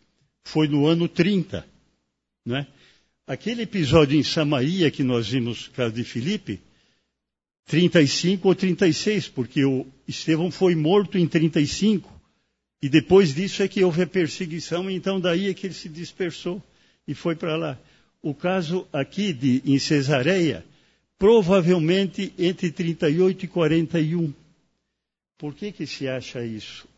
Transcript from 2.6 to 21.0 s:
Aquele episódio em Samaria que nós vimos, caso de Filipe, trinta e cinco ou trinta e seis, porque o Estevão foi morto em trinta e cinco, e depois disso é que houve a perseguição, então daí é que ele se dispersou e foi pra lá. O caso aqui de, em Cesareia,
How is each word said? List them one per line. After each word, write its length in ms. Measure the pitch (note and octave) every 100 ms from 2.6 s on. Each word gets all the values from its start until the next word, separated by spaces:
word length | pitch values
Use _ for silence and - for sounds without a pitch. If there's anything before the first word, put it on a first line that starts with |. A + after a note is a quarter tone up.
| C#3 _ _ _ _ _ -
Aquele 360 | C3 G#3+ A#3
episódio 560 | A3 G3 C3+ D#3+ C#3 D3+
em 40 |
Samaria 680 | - E3 D3 C#3 C#3+ F#3+ D3
que 120 | -
nós 260 | C3 A#2+ G#2+
vimos, 400 | C3 A#2 G#2+ -
caso 260 | - A#2
de 100 | A2+
Filipe, 560 | A2 A#2 D3 G#3 - F#2 _ _ _ _ _ _ _ _ _ _ -
trinta 360 | D#3 F3 F3
e 60 | C#3
cinco 400 | - F3 F#3+ F#3+
ou 60 |
trinta 320 | F3 F#3 E3 F#3
e 60 |
seis, 360 | - G#3 G3+ -
porque 360 | - A2+ D3
o 220 | C3+ C3 - _ -
Estevão 440 | - - D#3+ F3
foi 240 | - F#3
morto 420 | D#3+ D3+ G#3 F3 F#3+
em 100 | E3
trinta 320 | E3+ D#3+ D#3
e 80 | D3
cinco, 460 | - G#3 F#3+ - - _ _ _ _ _ _
e 60 | C#3
depois 460 | D#3 - F#3+ E3+
disso 280 | C#3 G3 -
é 60 | G3
que 140 | G#3
houve 200 | F#3 D#3+
a 40 | F3+
perseguição, 840 | F#3 D#3 - F3 E3 - E3+ F#3+
então 280 | F#3 F#3+ F#3+
daí 300 | F3+ F3 G3
é 60 |
que 120 | F#3 F#3+
ele 80 |
se 140 | - F3
dispersou 760 | D#3 E3+ - F3 - F3 F#3 - _ _ _ -
e 60 |
foi 200 | C#3 E3+
pra 220 | D#3 D3+ D#3+
lá. 220 | D#3 B2 _ _ _ _
O 140 | D#3
caso 520 | C#3 F3+ F#3+ D#3 F3+ -
aqui 400 | C#3+ C3+ F#3+ G3+
de, 300 | B2+ C3+ B2+
em 140 | D3 C#3
Cesareia, 840 | - D3 C3+ C#3 C#3+ F#3+ D#3+ F2+ - _ _ _